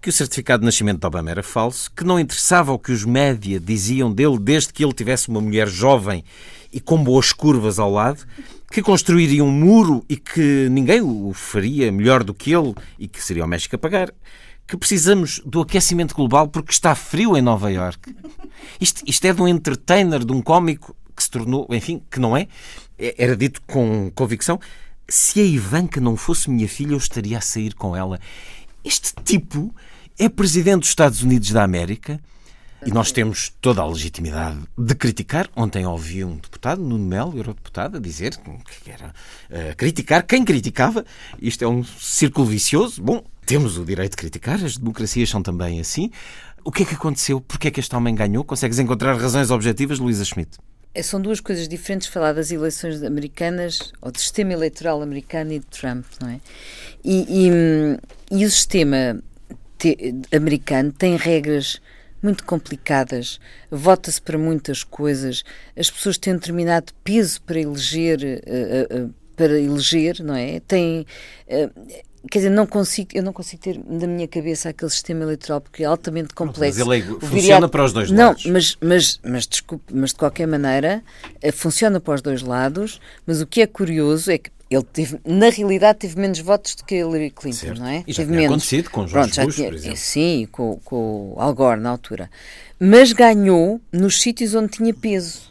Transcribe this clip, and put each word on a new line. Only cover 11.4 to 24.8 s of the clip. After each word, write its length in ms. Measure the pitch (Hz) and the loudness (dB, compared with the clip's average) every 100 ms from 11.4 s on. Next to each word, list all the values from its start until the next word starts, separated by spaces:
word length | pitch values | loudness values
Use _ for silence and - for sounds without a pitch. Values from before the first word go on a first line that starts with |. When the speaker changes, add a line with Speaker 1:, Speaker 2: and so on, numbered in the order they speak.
| - 107 101 147 120 | -4 -2 -2 0 0
Speaker 1:
melhor 320 | 98 110 131 | 2 4 4
do 100 | 104 | 2
que 200 | 101 - | -6 0
ele 200 | 170 147 101 - - | 2 0 -4 -16 -16
e 120 | - | -16
que 120 | - | -10
seria 220 | - 85 | -6 -4
o 40 | 82 | -4
México 280 | 85 - - | -4 -6 -6
a 40 | |
pagar, 340 | 160 196 180 - - - - - - | -2 -2 -4 -8 -20 -20 -20 -20 -12
que 120 | 180 | -4
precisamos 640 | - 196 156 202 160 - - | 0 2 4 4 2 -4 -4
do 140 | 160 | -2
aquecimento 560 | 156 190 - 170 170 - | 2 2 2 2 -2 0
global 320 | 131 135 151 | 4 4 4
porque 240 | 160 - | -2 -2
está 240 | - 175 151 | 2 2 2
frio 400 | - 156 226 165 | 0 0 4 4
em 60 | |
Nova 280 | 123 110 104 | 4 2 0
Iorque. 460 | 92 90 87 - - 311 - 370 - - - | -2 -4 -8 -16 -18 -18 -14 -16 -16 -20 -4
Isto, 240 | 185 - 277 | -4 -2 -4
isto 200 | - 185 | 0 2
é 80 | |
de 80 | 180 | 4
um 60 | 180 | 2
entertainer, 760 | 170 - 131 - 185 185 151 | 2 0 -6 2 4 4 0
de 80 | 120 | -2
um 100 | 131 | -4
cómico 540 | 117 165 170 151 - - - | 4 4 4 -2 -10 -20 -20
que 100 | - | -6
se 60 | - | -4
tornou, 380 | 127 113 131 - | -4 -4 -4 -2
enfim, 300 | 117 - 170 - | -4 -4 -8 -8
que 120 | 127 | -2
não 160 | 120 123 | 2 2
é, 100 | 202 - - - - - | -2 -10 -20 -20 -20 -10
é, 180 | 120 - | -10 0
era 180 | 123 117 | 0 2
dito 260 | 135 - - | 0 -2 -4
com 420 | 139 113 110 95 - | 0 2 0 -4 -2
convicção. 420 | 127 113 - 170 - - | -2 -2 -2 -2 -4 -18